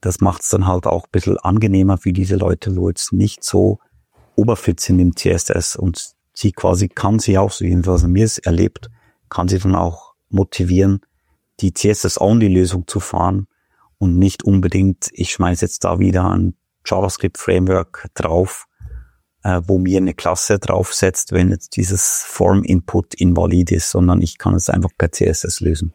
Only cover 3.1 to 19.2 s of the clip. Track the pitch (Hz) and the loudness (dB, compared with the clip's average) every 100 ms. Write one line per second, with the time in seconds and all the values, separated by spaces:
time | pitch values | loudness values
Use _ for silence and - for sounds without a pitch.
3.1 | 92 107 - - 98 98 104 _ _ _ | 0 0 -2 -2 2 2 0 _ _ _
4.1 | _ _ - 107 110 - 90 - 92 90 | _ _ 0 0 0 -2 -4 0 2 4
5.1 | 85 95 90 - 95 87 - 92 85 - | 2 0 0 0 -4 -4 -4 -4 -4 -12
6.1 | _ _ - 104 - 92 92 95 - 98 | _ _ -4 -4 0 0 0 0 -2 -2
7.1 | 107 107 95 98 - 90 90 90 90 87 | 0 2 2 2 -2 0 0 2 2 4
8.1 | 90 110 - - 85 95 - - - _ | 4 2 0 -2 0 0 -2 -20 -20 _
9.1 | _ _ - 90 95 95 90 87 85 - | _ _ -4 -2 0 0 0 0 -4 -16
10.1 | _ _ 95 95 - 90 90 98 98 _ | _ _ -2 -2 -2 0 2 2 0 _
11.1 | _ _ _ _ _ 98 - 104 104 92 | _ _ _ _ _ -4 0 -2 0 -2
12.1 | - 98 117 107 92 90 90 87 101 - | 0 2 4 4 4 2 -2 -4 -8 -6
13.1 | 90 90 98 101 _ _ _ _ _ 95 | -2 0 -2 -6 _ _ _ _ _ 0
14.1 | 87 98 - - 98 90 98 95 92 - | 4 2 0 0 2 2 2 0 0 -6
15.1 | - 85 - 87 87 92 - 90 90 95 | -6 -6 -2 -2 0 -4 -2 -2 2 2
16.1 | 92 92 92 90 90 _ _ - 92 98 | 2 0 0 0 -4 _ _ -4 -2 -2
17.1 | - 98 - - 92 92 92 90 - - | -2 -6 -4 -2 0 2 0 -2 -12 -18
18.1 | - 85 82 92 - - _ - - - | -6 -2 0 0 -4 -18 _ -18 -18 -18
19.1 | _ | _